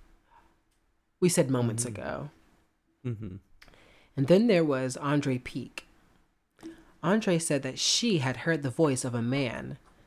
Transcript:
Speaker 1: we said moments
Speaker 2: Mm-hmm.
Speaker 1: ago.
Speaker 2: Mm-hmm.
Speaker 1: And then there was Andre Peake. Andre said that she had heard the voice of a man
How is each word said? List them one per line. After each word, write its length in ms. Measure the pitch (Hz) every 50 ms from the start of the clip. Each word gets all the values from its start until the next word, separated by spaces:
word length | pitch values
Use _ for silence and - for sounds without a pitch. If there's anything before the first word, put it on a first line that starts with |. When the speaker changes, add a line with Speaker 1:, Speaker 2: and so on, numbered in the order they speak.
| - - _ _ _ _ _ - _ _ _ _ _ _ _ _ _ _ _ _ _ _ _ _
Speaker 1:
we 80 | 180 175
said 200 | - 180 147 131
moments 360 | 131 123 120 113 110 110 -
Speaker 2:
Mm-hmm. 100 | 123 107
Speaker 1:
ago. 340 | - 64 - 135 - 147 147 - _ _ _ _ _ _ _ _ _ _ _ _ _ -
Speaker 2:
Mm-hmm. 300 | 123 117 101 110 92 90 98 - _ - - - - - - - - - - _ _ _
Speaker 1:
And 120 | 135 135 131
then 200 | 170 196 233 240
there 160 | 196 170 165
was 320 | 147 135 131 131 131 127 -
Andre 400 | 147 143 147 147 143 139 127 123
Peake. 480 | - - - 135 117 - - - - _ _ _ _ _ _ _ _ _ _ _ _ _ _ _ - - - - - - - _
Andre 380 | - 170 202 226 214 196 175 165
said 240 | 165 - 151 135 131
that 160 | 131 131 -
she 400 | - - - - 233 240 196 151
had 180 | 127 131 123 113
heard 240 | - 165 165 147
the 80 | 139 127
voice 340 | 120 - 165 147 131 127 -
of 120 | 127 123
a 60 | 120
man 560 | 117 120 131 143 135 113 - - - 131 143 - _ - _ - _